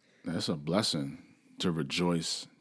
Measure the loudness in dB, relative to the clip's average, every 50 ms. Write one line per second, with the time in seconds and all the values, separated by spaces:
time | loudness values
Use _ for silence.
0 | _ _ _ _ -8 -4 -4 -2 0 -2 -2 -2 0 2 2 4 4 2 0 -2
1 | -2 -4 -8 -12 -18 -20 -20 _ _ _ -8 0 0 2 2 2 -2 -2 0 2
2 | 2 4 2 2 0 -2 -6 -6 -8 -14 _ _